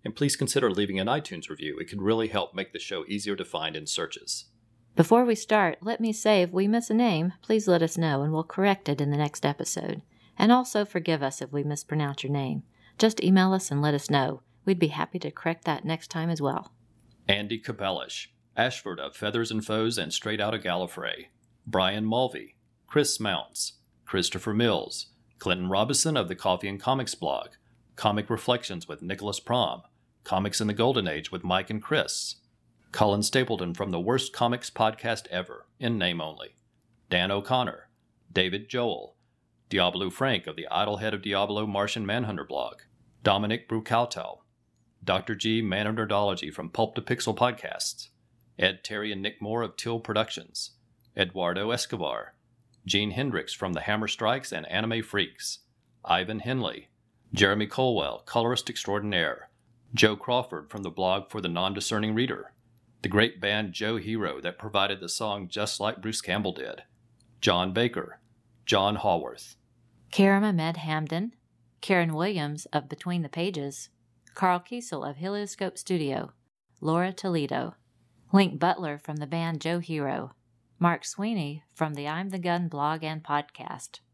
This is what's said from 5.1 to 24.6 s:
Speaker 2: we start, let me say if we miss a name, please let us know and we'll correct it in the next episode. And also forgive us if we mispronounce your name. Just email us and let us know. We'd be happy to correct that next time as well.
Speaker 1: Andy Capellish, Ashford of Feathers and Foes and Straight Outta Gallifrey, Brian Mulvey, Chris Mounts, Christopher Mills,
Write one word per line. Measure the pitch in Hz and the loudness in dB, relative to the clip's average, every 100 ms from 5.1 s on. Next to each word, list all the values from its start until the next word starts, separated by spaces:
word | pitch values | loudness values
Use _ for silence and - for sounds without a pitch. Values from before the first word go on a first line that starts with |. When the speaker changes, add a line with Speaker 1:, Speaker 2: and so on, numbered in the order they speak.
| 233 247 | 8 6
Speaker 2:
we | |
start, | 220 - 214 180 - | 0 2 4 4 0
let | 202 240 | -6 -2
me | 220 | -2
say | 220 214 208 | 2 4 6
if | 180 | 4
we | 180 202 | 4 4
miss | 233 233 | 2 2
a | |
name, | 220 240 160 175 - | 4 4 4 0 -2
please | - 220 208 | 2 2 6
let | 175 | 6
us | 165 - | 4 2
know | 165 139 | 2 2
and | 147 | 2
we'll | 156 | 0
correct | 165 - 196 196 - | -2 2 2 2 0
it | 143 | 0
in | 143 | 2
the | 147 | 2
next | 147 - | 0 0
episode. | 143 143 - - - - - _ _ - | -2 0 -4 -4 -4 -6 -10 _ _ 4
And | 214 | 6
also | 247 247 208 202 | 6 6 0 0
forgive | 180 170 160 | -2 0 0
us | 135 - | 0 -2
if | 135 | -4
we | 143 | -2
mispronounce | 143 143 - 156 143 139 | -2 -4 -2 0 0 -2
your | 135 | -2
name. | 143 131 147 - _ _ - | 0 0 -4 -8 _ _ 2
Just | 220 220 | 2 4
email | - 190 185 | 6 8 6
us | 190 190 | 2 0
and | 143 | 0
let | 151 | 2
us | 143 - | 2 2
know. | 143 135 131 _ _ | 2 2 -2 _ _
We'd | - 185 | 0 2
be | 165 | 2
happy | 147 160 180 | 0 -4 -4
to | 151 | -8
correct | - 165 165 - | -4 -4 -2 -2
that | 147 | -2
next | 147 165 - | -2 -4 -4
time | 165 165 | -4 -2
as | 160 | 0
well. | 139 - - _ _ _ _ _ - | 0 -2 -8 _ _ _ _ _ 0
Speaker 1:
Andy | 101 104 113 | 0 0 -6
Capellish, | - - 98 82 62 - - _ _ - | -6 -4 -2 -2 -6 -10 -12 _ _ 0
Ashford | 123 - 101 85 | 0 0 -8 -8
of | 71 | -8
Feathers | - 107 117 113 | -4 -2 0 0
and | 110 | -2
Foes | 107 107 113 117 | -2 0 0 0
and | 80 | -4
Straight | - 107 107 | -4 -4 -2
Outta | 104 113 | -2 -2
Gallifrey, | 92 90 90 - 64 - - _ _ _ - | -2 -2 -2 -4 -6 -8 -12 _ _ _ -2
Brian | 92 92 104 110 | 2 2 0 0
Mulvey, | 117 131 67 - _ _ _ _ | 0 0 -2 -14 _ _ _ _
Chris | 147 143 - | 2 2 0
Mounts, | 107 85 - - - - _ _ | 0 -2 -4 -6 -8 -8 _ _
Christopher | - 95 85 92 - | -2 0 0 -2 0
Mills, | 104 | 4